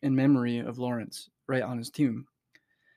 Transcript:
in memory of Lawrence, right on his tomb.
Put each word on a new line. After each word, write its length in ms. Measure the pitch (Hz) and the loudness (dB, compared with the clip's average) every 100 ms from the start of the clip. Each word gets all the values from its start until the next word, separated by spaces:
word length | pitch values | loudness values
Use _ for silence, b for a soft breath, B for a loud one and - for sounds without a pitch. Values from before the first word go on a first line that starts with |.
in 120 | 143 | 0
memory 440 | 131 135 135 120 120 | 4 6 4 2 -2
of 200 | 117 120 | -4 -4
Lawrence, 520 | 123 120 107 - - _ - | -4 -4 -6 -14 -18 _ -2
right 160 | 131 | -2
on 160 | 120 123 | -2 -4
his 120 | 117 | -8
tomb. 360 | - 139 113 - _ _ _ _ _ _ | 0 0 0 -8 _ _ _ _ _ _